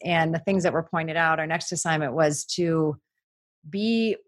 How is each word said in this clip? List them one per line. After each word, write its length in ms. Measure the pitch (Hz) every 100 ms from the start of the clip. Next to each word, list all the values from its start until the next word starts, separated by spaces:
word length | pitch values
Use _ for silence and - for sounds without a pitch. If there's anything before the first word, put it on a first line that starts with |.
and 320 | 185 165 160 165
the 40 |
things 240 | 196 196
that 100 | 170
were 100 | 147
pointed 320 | 165 170 160 160
out, 240 | 165 160
our 80 | 160
next 240 | 160 -
assignment 420 | 170 170 156 139
was 300 | 143 151 147 - -
to 420 | 170 160 156 143 _ _ _ _ _ _ 156
be 480 | 196 220 226 226 -